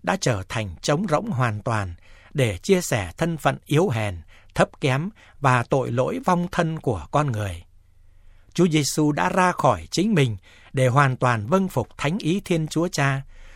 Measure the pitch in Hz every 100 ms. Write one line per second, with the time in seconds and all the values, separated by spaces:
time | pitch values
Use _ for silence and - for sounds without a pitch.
0 | 175 190 143 101 - 113 101 82 - 147
1 | 214 147 226 131 120 104 123 110 92 87
2 | - - - 143 117 92 - 185 - 117
3 | 90 - 170 160 139 135 - 147 190 110
4 | 104 87 - - - - 196 - 139 135
5 | 190 - - - 139 123 113 139 123 120
6 | 143 254 185 175 175 - 165 160 139 90
7 | - 139 147 107 101 85 - - _ -
8 | - - - - - - 175 156 135 -
9 | 151 147 180 185 185 - 139 90 78 -
10 | 214 175 127 101 - - - 131 131 131
11 | 139 127 127 113 104 190 185 123 - -
12 | 143 196 151 196 - 165 156 156 175 -
13 | 139 135 - - -